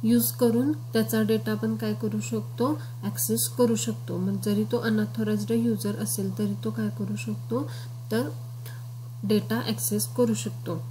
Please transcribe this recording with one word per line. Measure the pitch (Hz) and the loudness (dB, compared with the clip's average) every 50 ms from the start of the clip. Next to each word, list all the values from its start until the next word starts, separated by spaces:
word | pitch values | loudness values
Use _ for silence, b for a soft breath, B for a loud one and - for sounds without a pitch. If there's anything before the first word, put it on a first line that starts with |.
| 226 | 6
यूज | 220 240 240 226 - | 6 6 6 6 4
करून | - - 247 233 226 233 254 285 | 2 4 4 4 6 4 4 2
त्याचा | 311 - - - - 226 214 220 - 220 | 2 0 -4 -2 0 2 2 4 4 2
data | 220 208 226 214 220 220 214 | 4 4 4 2 2 0 -2
पण | 208 226 220 220 | 0 0 0 0
काय | 214 226 214 214 | 0 0 -2 -2
करू | - 226 214 208 214 | 0 -2 -2 -2 -2
शकतो, | 208 - 233 214 202 - - - 233 277 302 302 B B B B - | -2 -2 -2 -2 -4 -4 -2 0 2 2 2 0 B B B B -4
access | 202 202 - - - 214 226 - - | -4 -2 -2 0 0 2 0 0 -2
करू | - - 247 226 233 | 2 4 4 4 4
शकतो. | 220 - 226 214 - - - 180 | 2 0 -2 -4 -4 -6 -6 -4
मग | 175 185 196 196 196 - | -2 0 0 0 0 0
जरी | 208 202 208 214 | 2 2 2 2
तो | 214 - | 2 0
अनऑथराइज्ड | 233 - 226 220 214 214 214 - 226 220 208 214 202 208 - | 0 2 2 2 2 2 0 0 -2 0 0 2 0 2 2
user | 226 233 233 240 220 196 - 202 208 | 2 2 4 2 2 2 0 -2 -2
असेल, | 214 214 208 - - 196 190 190 | -2 -2 -2 -2 -2 -2 -2 0
तरी | - 208 202 202 - - | 0 0 0 0 -2 -4
तो | 220 | -4
काय | 214 226 220 208 | -2 0 -2 -2
करू | 202 - 202 190 208 | -2 -2 -4 -4 -2
शकतो, | 202 - 226 208 - - - 226 254 302 B B B B B B - - - | -4 -4 -4 -6 -6 -4 -2 -2 -2 -2 B B B B B B -12 -6 -2
तर | 214 226 262 302 - - - - - - B B B B B - - - - - - - - | 0 0 0 -2 -6 -8 -10 -12 -12 -12 B B B B B -12 -12 -12 -12 -12 -12 -6 0
data | 190 214 208 - - 220 240 - | 4 4 4 4 2 -2 -2 0
access | - 214 - - - 208 208 214 | -2 -2 -2 0 0 0 0 -2
करू | - - - 247 233 220 | -2 2 2 4 4 4
शकतो. | 208 - 208 - - - 185 170 165 - - | 0 0 -6 -6 -6 -6 -6 -6 -6 -6 -8